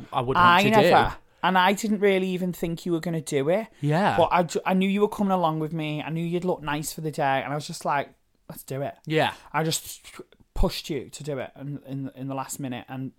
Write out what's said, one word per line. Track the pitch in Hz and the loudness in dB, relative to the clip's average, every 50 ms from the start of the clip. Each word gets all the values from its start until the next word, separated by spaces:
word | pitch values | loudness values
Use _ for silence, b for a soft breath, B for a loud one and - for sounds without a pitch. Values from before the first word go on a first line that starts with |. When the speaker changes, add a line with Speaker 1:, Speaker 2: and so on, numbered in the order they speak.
| 104 - | -12 -6
Speaker 1:
I | - 135 | -4 -2
would | 120 123 135 | -2 0 4
want | |
Speaker 2:
I | 175 180 175 175 185 202 | 6 6 8 8 6 6
Speaker 1:
to | 208 | 6
Speaker 2:
never. | 220 214 190 180 190 151 113 - | 6 6 6 8 6 6 6 4
Speaker 1:
do. | - - - _ _ _ - | 0 -6 -16 _ _ _ 0
Speaker 2:
And | 175 185 185 | 2 4 4
I | 180 196 202 | 4 4 2
didn't | 185 - 202 214 180 | 2 0 -2 0 2
really | 202 202 190 185 190 185 | 4 4 4 4 2 0
even | 180 175 185 180 | -2 -2 -2 -4
think | 165 - 190 165 165 156 - | -4 -4 -4 -4 -4 -6 -2
you | 180 | -2
were | 170 160 | -2 -2
gonna | 160 180 165 160 | -2 -2 -4 -4
do | - - 151 139 135 156 | -4 -2 -2 0 2 2
it. | 180 214 220 - _ _ | 0 0 -2 -6 _ _
Speaker 1:
Yeah. | 143 147 147 175 208 185 - | -2 0 2 2 2 2 4
Speaker 2:
But | 170 165 - | 4 2 4
I | 160 175 | 4 2
ju-, | 180 156 - 196 - | 2 0 -2 -4 -2
I | 175 190 | 0 2
knew | 185 190 196 | 2 2 2
you | 196 208 | 2 2
were | 208 | 2
coming | 208 - - 202 196 | 0 2 -2 0 0
along | 185 185 170 156 156 156 | 2 2 0 0 0 -2
with | 156 151 165 | -4 -4 -4
me. | 160 156 151 151 151 | -6 -4 -4 -4 -6
I | - 143 | -6 -6
knew | 160 165 170 | -4 -4 -4
you'd | 170 175 175 180 | -2 -4 -2 -2
look | 185 165 - 147 | -2 -4 -4 -4
nice | 151 147 151 147 - | -6 -6 -4 -6 -8
for | - 175 | -10 -8
the | 156 156 | -8 -6
day. | 139 - 147 135 135 135 98 | -4 -2 0 0 0 0 -2
And | 127 143 | -4 -6
I | |
was | 151 143 | -6 -8
just | - 165 - - | -8 -12 -8 -4
like, | 170 147 139 - - _ _ _ _ _ _ _ - | -2 -2 -2 -4 -6 _ _ _ _ _ _ _ -18
let's | 147 - - | -18 -18 -12
do | - 135 135 | -10 -8 -6
it. | 139 113 - _ _ | -6 -8 -10 _ _
Speaker 1:
Yeah. | 151 156 156 135 101 - - - - - | -2 0 0 0 0 -2 -6 -12 -6 -4
Speaker 2:
I | 151 160 | -2 -2
just | 160 151 - - - - - - - - - - - _ _ _ _ _ | -2 -4 -4 -8 -12 -16 -18 -20 -20 -20 -20 -20 -20 _ _ _ _ _
pushed | - 190 175 - - - - | 0 0 0 0 -4 -8 -8
you | 156 127 90 117 | -8 -8 -8 -10
to | - - 139 | -14 -12 -10
do | 151 143 127 | -8 -8 -8
it | 104 - - - | -8 -10 -12 -14
in, | 135 143 143 - - | -12 -10 -10 -12 -10
in, | 131 135 139 135 127 - | -10 -10 -8 -8 -10 -10
in | 127 135 | -12 -10
the | 135 135 | -8 -8
last | 135 127 - - - | -8 -8 -8 -10 -10
minute, | 143 127 123 113 - | -8 -8 -8 -10 -10
and | - 131 131 135 127 - | -12 -12 -10 -10 -12 -12